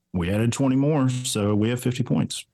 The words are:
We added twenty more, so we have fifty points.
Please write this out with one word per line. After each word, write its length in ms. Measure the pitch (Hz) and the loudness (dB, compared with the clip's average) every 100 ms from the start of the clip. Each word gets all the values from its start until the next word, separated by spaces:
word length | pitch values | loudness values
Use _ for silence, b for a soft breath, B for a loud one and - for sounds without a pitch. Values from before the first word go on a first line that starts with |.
| _ | _
We 160 | 90 85 | -4 0
added 220 | 104 117 | 0 0
twenty 240 | 113 135 131 | 2 2 2
more, 320 | 143 156 131 | 2 2 0
so 440 | 127 127 107 104 104 | 0 -4 -2 0 2
we 140 | 110 | 0
have 120 | 127 | 0
fifty 220 | 123 123 | -2 -2
points. 420 | - - - - - | -2 -2 -2 -6 -14